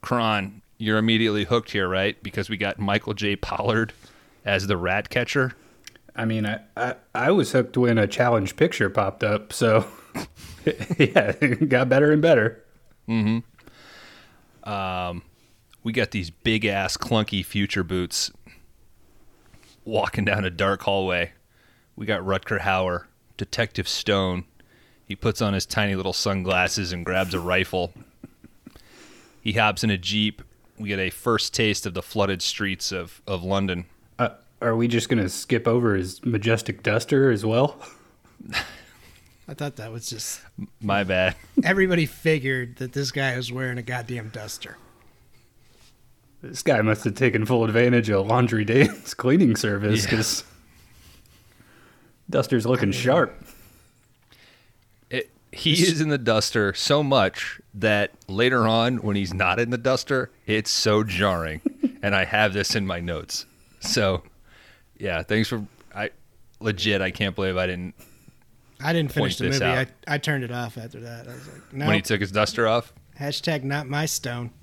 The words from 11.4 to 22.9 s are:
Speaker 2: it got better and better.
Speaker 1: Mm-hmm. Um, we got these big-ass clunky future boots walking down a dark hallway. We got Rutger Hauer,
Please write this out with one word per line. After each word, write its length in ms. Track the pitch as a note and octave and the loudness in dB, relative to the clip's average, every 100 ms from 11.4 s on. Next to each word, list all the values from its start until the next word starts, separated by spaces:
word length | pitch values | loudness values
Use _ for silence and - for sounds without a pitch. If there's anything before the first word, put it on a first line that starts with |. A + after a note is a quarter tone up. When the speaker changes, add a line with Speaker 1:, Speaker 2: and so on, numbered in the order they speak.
Speaker 2:
it 280 | C#3+ A#2 G#2 | 0 2 2
got 200 | B2 C3 | 2 4
better 240 | C3 D3 | 4 6
and 100 | D3+ | 4
better. 400 | D#3+ C#3+ A2 - _ _ _ _ - | 6 6 4 -2 _ _ _ _ -4
Speaker 1:
Mm-hmm. 1600 | A2+ G#2+ A2+ - _ - - - - - - - _ _ _ - | 0 2 0 -4 _ -20 -20 -20 -20 -20 -20 -20 _ _ _ -10
Um, 520 | G2+ F#2+ F#2 F2+ F2 - _ _ _ _ - | -6 -4 -4 -6 -8 -12 _ _ _ _ -10
we 100 | A2+ | -4
got 200 | A2+ A2 | -2 0
these 180 | G#2+ E2+ | -2 -6
big-ass 680 | - - A2 G#2+ G2 F#2+ - | -4 0 2 2 0 -2 -4
clunky 480 | - A2 G#2+ G2+ | 0 0 0 -2
future 380 | F2 G#2 G2+ - | -4 -2 -2 -2
boots 480 | F2 F#2 F2+ - - - - - - _ _ _ _ - - _ _ - - _ | -2 -2 -4 -4 -6 -8 -20 -20 -20 _ _ _ _ -20 -20 _ _ -20 -20 _
walking 400 | - A2 G2+ - | -4 -2 -2 0
down 200 | G2+ G2+ | 0 0
a 60 | F#2+ | -2
dark 320 | E2+ G2 G2 | 0 0 0
hallway. 500 | - G2 F#2+ F2+ E2+ - _ _ _ _ _ - | 0 0 0 0 -2 -8 _ _ _ _ _ -12
We 100 | G#2+ | -4
got 140 | G#2 | -4
Rutger 400 | F#2 F#2+ - G#2 | -2 -2 -2 -2
Hauer, 460 | G2+ F#2 F#2 | 0 0 0